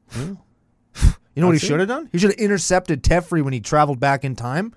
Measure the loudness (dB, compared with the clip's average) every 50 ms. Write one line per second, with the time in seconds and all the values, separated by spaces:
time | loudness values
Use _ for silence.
0 | _ _ -10 -10 -10 -8 -10 -14 _ _ _ _ _ _ _ _ _ _ _ 2
1 | 4 4 4 2 _ _ _ 2 2 4 4 2 2 0 0 0 0 -2 -4 -6
2 | -8 -6 -2 2 2 2 2 2 0 0 0 -2 0 0 0 0 0 -2 -4 0
3 | 2 2 2 2 0 -2 -2 -2 -2 -2 -4 -6 -6 0 2 2 2 2 0 0
4 | 0 0 0 0 -2 -6 -8 -8 -8 -6 -4 -4 -6 -6 -10